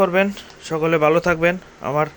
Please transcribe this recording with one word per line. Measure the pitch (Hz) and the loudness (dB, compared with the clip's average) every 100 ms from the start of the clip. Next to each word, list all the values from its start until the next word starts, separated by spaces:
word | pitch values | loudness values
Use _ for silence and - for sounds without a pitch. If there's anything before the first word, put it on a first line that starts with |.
করবেন, | 190 180 202 196 - - - | 0 2 -2 -4 -16 -20 -8
সকলে | 160 165 165 | -4 0 2
ভালো | 151 165 180 | 2 2 0
থাকবেন, | 160 170 180 - - - | 0 0 -2 -10 -10 -4
আমার | 147 151 | -2 -4